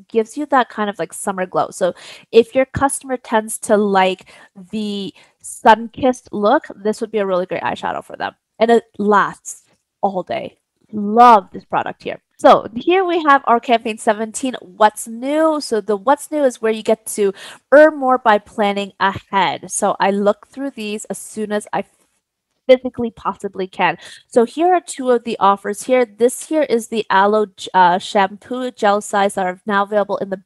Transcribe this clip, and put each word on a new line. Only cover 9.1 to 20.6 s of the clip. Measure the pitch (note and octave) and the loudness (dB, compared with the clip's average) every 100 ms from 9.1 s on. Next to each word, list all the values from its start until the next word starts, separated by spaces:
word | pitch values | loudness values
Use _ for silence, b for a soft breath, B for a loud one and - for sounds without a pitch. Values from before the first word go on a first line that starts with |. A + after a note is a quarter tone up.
| G#3 D#3 - - - _ _ _ _ | 2 2 -6 -18 -20 _ _ _ _
all | G3+ G3 | -4 -4
day. | F3 C3 A#2 _ _ _ _ | -6 -8 -10 _ _ _ _
Love | G#3+ G3+ A3 B3 A3 F#3 | -8 -2 6 8 8 4
this | - - | -16 -6
product | D#3 - - | -6 -6 -10
here. | - - _ _ | -12 -12 _ _
So | C#4+ F#3 - A3+ | 4 4 2 -6
here | D4+ F4+ | 0 0
we | F4+ E4+ | 0 0
have | D#4 C#4 - | 2 2 4
our | A#3 | 0
campaign | - A3+ A#3 A3 | 2 -2 -2 -4
seventeen, | - G#3 A3+ G#3 C4 - | -2 -2 -4 -6 -8 -8
What's | F#3 F3+ G#3+ - A#3 | -16 2 2 2 -12
New? | A3+ C4 D4+ D#4+ D4+ | -10 -4 0 0 0
So | - G#3+ | -4 -4
the | G3 G3+ | -2 -4
What's | G3+ C#4+ - | 0 -2 -2
New | D4+ | -2
is | C4+ A#3 | -2 -2
where | A3 A3 | -4 -4
you | |
get | G#3 A3 - - | -2 -4 -4 -2
to | G3+ F#3+ B B _ | -2 -4 B B _
earn | C#4 D#4 D4+ | 8 8 6
more | B3+ B3+ A#3+ | 0 2 2
by | G#3 | 2
planning | - - G3+ G3+ G3 _ | 0 -4 -2 -2 -8 _
ahead. | G3 G3 - G3 E3+ C3+ F3+ | -2 -2 -4 0 0 -2 -10
So | - G3+ - | -4 -2 0
I | F#3+ | 0
look | G3+ G3+ G#3 - | 2 0 -2 -8
through | C4 | -10